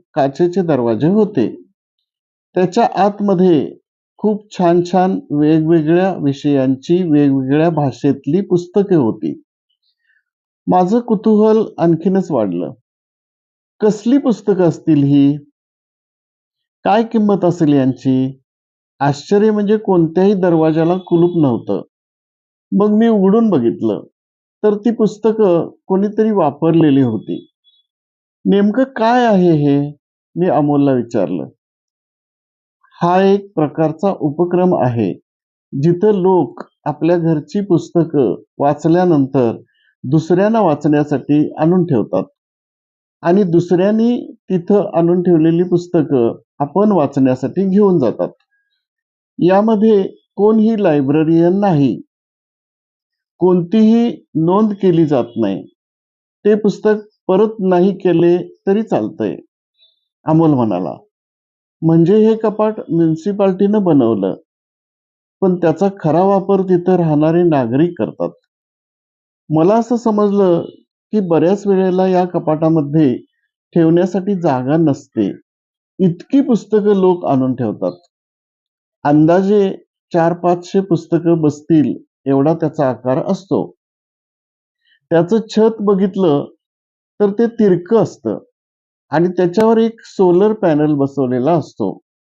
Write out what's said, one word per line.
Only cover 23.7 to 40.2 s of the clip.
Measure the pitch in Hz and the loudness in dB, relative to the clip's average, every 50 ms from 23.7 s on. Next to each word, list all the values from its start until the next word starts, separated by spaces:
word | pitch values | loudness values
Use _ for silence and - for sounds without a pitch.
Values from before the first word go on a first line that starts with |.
| - - 107 110 101 82 - - _ _ _ _ _ _ _ _ _ _ - | -4 -2 -4 -4 -4 -4 -8 -16 _ _ _ _ _ _ _ _ _ _ -2
तर | 214 208 | -2 -2
ती | 202 - 240 | 0 -2 -4
पुस्तकं | 226 - 220 196 - - - 226 214 220 220 190 175 170 135 - - _ _ | -2 0 -2 -2 -2 -2 -2 -2 0 2 2 2 2 0 -2 -4 -10 _ _
कोणीतरी | - 190 190 196 208 214 214 220 220 | -4 -2 -2 -2 -2 -2 -2 -2 0
वापरलेली | 214 196 165 143 139 - 165 165 165 165 160 151 135 139 135 | 0 0 0 -2 -2 -2 -2 0 2 2 2 2 2 2 2
होती. | 120 110 101 - - 87 - - _ _ _ _ _ _ _ _ _ _ _ _ _ _ _ _ _ _ _ - | 0 -2 -6 -8 -10 -12 -12 -12 _ _ _ _ _ _ _ _ _ _ _ _ _ _ _ _ _ _ _ -2
"नेमकं | 190 190 202 202 208 208 254 269 269 - | 0 0 2 2 0 0 -2 -2 -4 -2
काय | - 220 226 240 254 240 | -2 -2 0 0 2 2
आहे | 233 208 185 180 175 165 | 2 2 2 4 4 2
हे?" | 151 143 143 143 143 143 147 147 _ _ _ _ _ _ _ - | 2 2 2 0 0 -2 -4 -8 _ _ _ _ _ _ _ -6
मी | 165 175 185 | -4 -2 0
अमोलला | 127 147 147 147 147 143 143 139 135 | 0 0 0 0 0 2 2 2 0
विचारलं. | 123 117 117 - 113 92 78 92 80 69 65 - _ _ _ _ _ _ _ _ _ _ _ _ _ _ _ _ _ _ _ _ _ _ _ _ _ _ _ _ - | 0 -2 -4 -2 -4 -2 -2 -4 -6 -8 -10 -16 _ _ _ _ _ _ _ _ _ _ _ _ _ _ _ _ _ _ _ _ _ _ _ _ _ _ _ _ -4
"हा | - 175 180 185 196 | -2 0 2 2 4
एक | 196 196 202 202 - - | 2 2 2 -2 -6 -4
प्रकारचा | 160 156 139 - - 160 156 156 156 - 196 185 - | -4 -4 -2 -2 -2 -2 -2 -2 -2 -4 -4 -4 -2
उपक्रम | - 151 139 - 175 175 175 175 180 180 180 | -4 -6 -2 -2 -4 -2 0 0 0 0 0
आहे, | - 113 127 117 117 107 90 73 - _ _ _ _ _ _ _ _ _ - - | 0 0 -2 -2 -2 -2 -4 -4 -6 _ _ _ _ _ _ _ _ _ -12 -8
जिथं | 139 139 170 175 175 202 214 208 196 175 | -2 0 0 0 2 2 0 0 2 2
लोक | 185 190 175 151 123 - - - _ _ _ - | 2 2 2 0 -2 -6 -14 -20 _ _ _ -10
आपल्या | 147 147 - 151 160 175 | -10 -8 -4 0 0 0
घरची | 175 165 165 160 151 156 - - 202 | 0 0 0 -2 -2 -4 -6 -6 -6
पुस्तकं | 202 202 175 156 - - - 175 160 165 - 147 127 98 85 - - _ _ - | -2 0 0 -2 -2 -2 -2 -2 -2 0 0 0 0 0 0 -4 -8 _ _ -4
वाचल्यानंतर | 139 143 147 143 - 160 160 180 185 180 165 143 135 127 - 139 123 113 107 - - _ _ _ _ _ _ _ - | -2 -2 -2 0 0 0 2 2 2 2 2 2 0 0 0 0 0 0 -2 -6 -12 _ _ _ _ _ _ _ -8
दुसऱ्यांना | 127 139 160 | -2 -2 -2